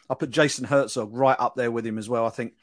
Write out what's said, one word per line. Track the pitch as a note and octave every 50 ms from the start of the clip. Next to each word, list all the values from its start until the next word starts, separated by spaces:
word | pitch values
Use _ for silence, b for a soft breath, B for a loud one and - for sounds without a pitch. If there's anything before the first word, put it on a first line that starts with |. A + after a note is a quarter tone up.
| b b
I | C3
put | - E3 C#3
Jason | A2+ D#3 D3+ C#3+ - - B2+
Herzog | A2+ C#3+ C#3 C#3 G#2+ - C3 A2 G#2 A2+
right | B2 C3+ C3 - -
up | B2 A#2+ -
there | B2+ B2 A#2+
with | A#2 A#2 A2+
him | A2+ A2
as | A2 G#2
well. | G#2+ B2 A#2 A2+
I | A2+
think | - - A#2+ A2+ - b